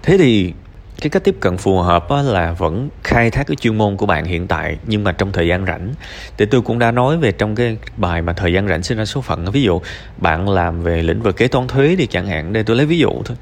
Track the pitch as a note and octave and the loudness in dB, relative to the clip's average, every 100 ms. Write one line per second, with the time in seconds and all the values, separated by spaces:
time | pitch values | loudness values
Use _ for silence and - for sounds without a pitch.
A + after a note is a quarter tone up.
0 | - F#3+ C#3+ A2 F2+ D#2 - - - - | 4 6 6 4 0 -6 -16 -20 -18 -6
1 | D3+ F#3+ G3+ F#3+ F#2+ F2+ - F#2+ F2 E2+ | -2 0 0 0 -2 0 2 2 4 2
2 | - C#3+ C#3 F#2+ E2 E2+ E2+ F2+ C#3+ - | 2 0 2 0 0 0 -2 -2 -6 -8
3 | - B2+ A#2 - - - A#2+ A2 G#2+ G2 | -2 2 2 0 -2 -2 0 2 0 0
4 | G2+ D#2+ E2 E2+ F2+ D#2+ D#2+ D#2+ - G#2+ | 0 0 0 -4 -2 -2 -2 -6 -4 -2
5 | G2+ E2+ G2 G2 E2+ F2+ F#2 D#2+ F2+ C#3 | 0 -2 0 2 2 0 -2 -4 -8 -10
6 | - - - - G#2 B2 A2 A#2 A#2 A#2+ | -12 -16 -16 -2 2 2 2 0 2 2
7 | B2+ E3 C3 F#2 G#2+ G#2+ A#2+ A2 - - | 2 2 0 0 -2 0 -2 -4 -10 -4
8 | F2+ E2+ E2+ E2+ F2+ F2+ G2+ E2 F2 A2+ | -2 0 -2 0 0 2 0 -2 -2 -4
9 | G#2+ C#3 - E2 F2+ C3+ A#2 E2 - - | -2 -4 -4 -4 0 2 2 2 -2 -14
10 | - - F2 D#2+ G2 F#2+ E2+ E2+ E2+ E2+ | -16 -4 0 0 2 2 0 0 0 0
11 | E2 G2+ A2+ - B2 C3 B2+ B2+ C#3+ F#3 | 0 0 0 2 2 2 0 2 2 2
12 | - F2+ F2+ D#2 D#2+ A2 A2 A#2 D3+ E3+ | 0 -2 -2 -4 -2 -2 2 2 2 2
13 | A#2+ - G#2+ B2 | 2 0 -6 -10